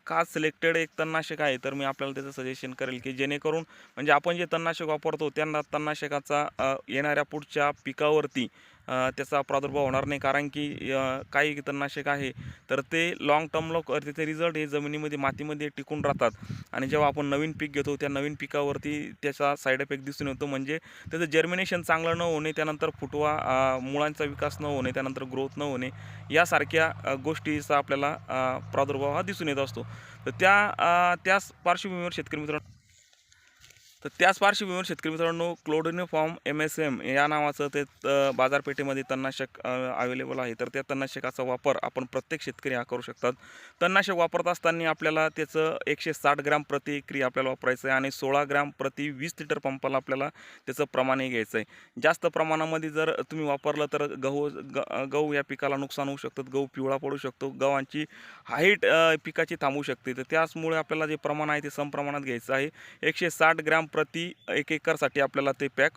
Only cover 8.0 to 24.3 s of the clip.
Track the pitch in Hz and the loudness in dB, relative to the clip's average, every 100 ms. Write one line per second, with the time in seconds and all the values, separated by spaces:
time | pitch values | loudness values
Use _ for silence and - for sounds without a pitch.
8 | 151 156 147 135 113 - - - - 127 | 4 4 4 0 -2 -4 -20 -20 -4 0
9 | 131 127 135 143 139 139 139 139 139 135 | 0 0 0 0 2 0 0 0 2 2
10 | 139 143 139 143 147 143 147 - 107 135 | 0 0 2 2 0 -4 -6 -4 -2 0
11 | 135 135 - 143 151 147 139 143 143 - | 0 -2 -2 2 2 2 -4 -2 -4 -2
12 | 139 143 135 - - - - 131 139 165 | -2 0 -2 -6 -12 -16 -2 -2 0 0
13 | 170 - 147 147 160 160 160 165 156 139 | 0 0 2 4 4 -2 0 -2 0 -2
14 | 143 147 156 156 170 156 151 147 147 151 | -4 -4 -4 -2 -2 -2 -2 -2 -2 -4
15 | 151 147 139 135 151 151 147 143 139 151 | -4 -2 -2 -2 -6 -6 -6 -8 -8 -2
16 | 143 139 120 107 - - - - 135 151 | 0 2 2 0 -8 -12 -8 -6 0 2
17 | 147 139 143 143 156 139 156 143 143 139 | 2 2 0 0 0 -4 -4 -2 -2 -2
18 | 143 139 147 147 139 147 143 143 147 147 | -2 -2 -4 -6 -4 -2 -2 -2 -4 -6
19 | 147 - 143 139 143 143 135 131 139 139 | -6 -6 -6 0 0 0 0 0 0 -4
20 | 135 139 143 127 143 135 135 156 - - | -6 -6 -6 -4 -4 -4 -4 -6 -8 -18
21 | - 160 170 156 165 180 190 180 - 160 | -8 -2 2 4 2 2 0 -2 2 2
22 | 165 170 170 156 156 156 156 156 160 - | 2 0 2 0 0 -2 -2 0 -2 -2
23 | 135 147 151 151 - 131 135 131 127 139 | -6 0 2 2 2 4 4 2 -2 0
24 | 151 151 151 | 0 0 -6